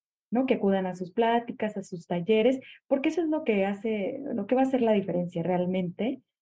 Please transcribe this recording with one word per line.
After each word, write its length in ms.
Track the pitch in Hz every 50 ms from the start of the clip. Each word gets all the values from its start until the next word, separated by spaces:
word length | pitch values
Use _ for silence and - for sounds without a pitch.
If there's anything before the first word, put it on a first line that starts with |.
| _ _ _ _ _ -
¿no? 140 | - 247 262
que 80 | 262 226
acudan 320 | - - 196 196 196 190
a 100 | 185 180
sus 160 | 180 185 175
pláticas, 640 | - 226 226 226 233 233 233 240 - - 220 208 -
a 80 | 202 190
sus 240 | - 190 175 - -
talleres, 540 | 175 175 170 190 220 220 220 254 262 262 - - - - _ -
porque 220 | 269 277 269 320
eso 100 | 320 359
es 80 | 330 311
lo 160 | 311 302 311
que 220 | 240 214 196 190
hace, 560 | 196 202 196 - 226 220 208 190 170 - - - - -
lo 140 | 214 202 -
que 80 | 254
va 60 | 262
a 20 | 262
hacer 180 | 262 262 254
la 120 | 233 226 214
diferencia 500 | 202 190 - 180 175 175 175 - 170 165
realmente, 800 | 175 180 180 180 180 185 185 180 175 175 - 202 247 269 - _ _ _ _